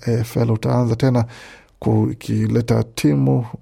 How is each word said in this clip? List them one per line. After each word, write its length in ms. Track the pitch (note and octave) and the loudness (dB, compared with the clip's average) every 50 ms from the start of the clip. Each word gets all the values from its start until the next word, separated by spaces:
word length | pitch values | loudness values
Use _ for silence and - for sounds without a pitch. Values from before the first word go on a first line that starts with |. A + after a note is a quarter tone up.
| - | -4
A 60 | A#2+ A#2 | -2 -2
F 240 | A2+ A2+ A#2 - | 0 -2 -2 -2
L 140 | A#2+ A#2 A#2 | 0 0 2
utaanza 460 | A2+ A2 - B2+ B2+ B2 B2 A#2 A2+ | 0 0 0 0 0 0 0 0 0
tena, 280 | A#2 - C3 B2 B2 A2+ A#2+ - - - - - - - _ _ _ | 0 2 2 2 2 0 -2 -6 -12 -20 -20 -20 -20 -20 _ _ _
kukileta 1040 | - - A2+ G#2+ A2 B2+ - A2 - - A2 A2 A2 A2 A2+ A#2+ A#2+ - A#2 A2+ A2+ | -2 0 2 2 2 0 -2 -6 -6 -4 -2 -2 0 0 0 0 0 2 0 0 0
timu 640 | - - - - D3 D3 C#3 C3+ C3+ C3+ C3 A#2 - - - | -2 -4 -2 0 2 2 2 2 2 2 0 -2 -4 -10 -16